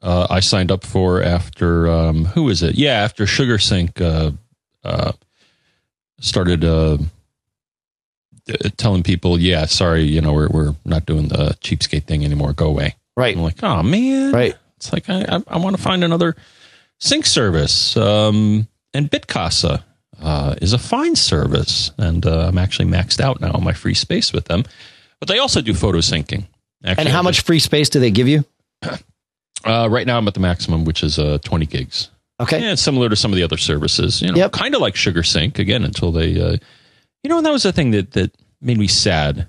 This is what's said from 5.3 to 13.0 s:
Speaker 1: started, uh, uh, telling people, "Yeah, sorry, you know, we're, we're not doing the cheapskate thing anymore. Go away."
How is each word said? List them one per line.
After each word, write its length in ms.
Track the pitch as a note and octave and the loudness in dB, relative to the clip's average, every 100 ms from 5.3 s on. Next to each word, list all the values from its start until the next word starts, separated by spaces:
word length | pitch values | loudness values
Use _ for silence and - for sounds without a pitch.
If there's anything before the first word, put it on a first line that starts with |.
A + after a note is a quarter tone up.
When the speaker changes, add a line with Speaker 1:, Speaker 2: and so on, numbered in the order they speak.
| _ _ _ _ _ _ _ _ _ | _ _ _ _ _ _ _ _ _
Speaker 1:
started, 440 | - G2+ F2 F2 | -4 0 2 2
uh, 340 | E2 D#2+ D#2+ D2 D#2 - _ _ _ _ _ _ _ _ _ _ _ - - | 2 2 2 0 -2 -8 _ _ _ _ _ _ _ _ _ _ _ -20 -10
uh, 220 | - - - | -4 -4 -2
telling 240 | A2+ F#2 | 0 2
people, 380 | E2+ F2 F2+ F2 | 2 0 2 2
"Yeah, 260 | F2+ E2 D#2+ | 2 2 0
sorry, 380 | - F2+ E2 | 0 2 2
you 180 | D2+ D#2 | 2 2
know, 100 | D#2 | 2
we're, 160 | D2+ D2+ | 2 2
we're 260 | D#2 D2+ D2+ - | 2 0 -2 -2
not 220 | D#2+ - | -2 0
doing 220 | D#2 D2 | -2 0
the 280 | - D2 - | 0 -2 -2
cheapskate 420 | - D#2+ - D2+ | -4 -4 -2 -4
thing 200 | - D#2 | -2 -2
anymore. 300 | D2 C#2+ C#2+ | 0 0 -2
Go 140 | D2 D#2+ | 0 0
away." 280 | C#2 D2 - | 0 -2 -6